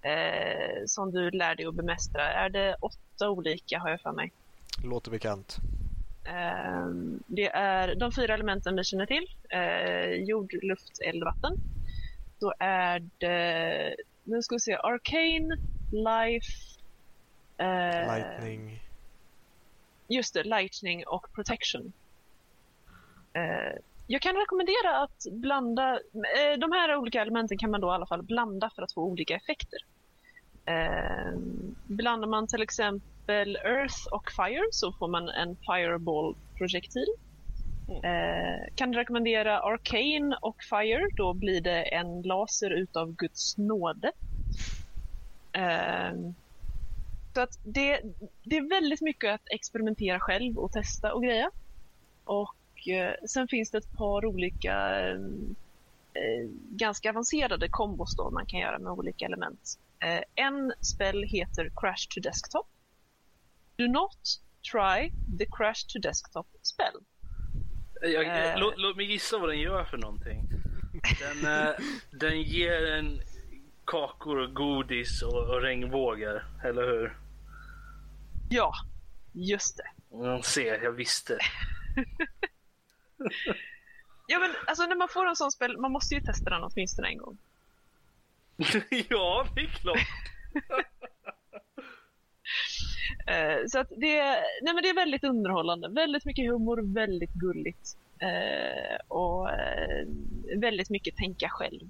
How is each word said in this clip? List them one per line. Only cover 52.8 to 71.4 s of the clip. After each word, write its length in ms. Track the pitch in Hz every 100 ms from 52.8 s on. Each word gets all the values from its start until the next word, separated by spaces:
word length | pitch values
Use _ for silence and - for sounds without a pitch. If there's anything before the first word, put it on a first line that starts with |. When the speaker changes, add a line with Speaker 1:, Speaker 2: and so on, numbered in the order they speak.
| -
Speaker 1:
eh, 260 | 185 180 - -
sen 200 | 269 254
finns 220 | 247 220
det 80 | 214
ett 140 | - -
par 280 | 208 202 220
olika, 720 | 185 180 180 185 - 98 98 92 92 98 71 71 - - - - - -
eh, 340 | - - 117 120 - -
ganska 400 | 208 220 208 214
avancerade 580 | 220 240 302 269 185 170
kombos 480 | - 208 180 170 -
då 140 | 180
man 160 | 170 185
kan 140 | 180
göra 180 | - -
med 140 | 185
olika 340 | 180 185 175 -
element. 520 | 180 170 - - - _ _
Eh, 200 | 165 170 -
en 380 | - 269 277 269 -
spell 420 | - - 196 196
heter 480 | 214 208 175 - 160 -
Crash 320 | 196 180 -
to 60 | -
Desktop. 460 | - - - 320 - _ _ _ _ _ _ _ _ _ - -
Do 100 | 240
not 320 | 262 370 - - - - - -
try 380 | 226 196 190 320 - - -
the 80 | 233 -
Crash 300 | 214 220 -
to 60 | -
Desktop 440 | 160 - - - 170 -
spell. 320 | - - - - - _ - - - - - - - -
Speaker 3:
Jag, 240 | 165 160 160 170 165
Speaker 1:
Eh. 60 | 170
Speaker 3:
låt, 160 | 202 196
låt 180 | 196 196
mig 100 | 202
gissa 260 | 208 - 220
vad 100 | 170
den 100 | 151
gör 240 | 165 190
för 120 | - 147
någonting. 520 | 110 104 - - - - - - - - - -
Den, 320 | 139 147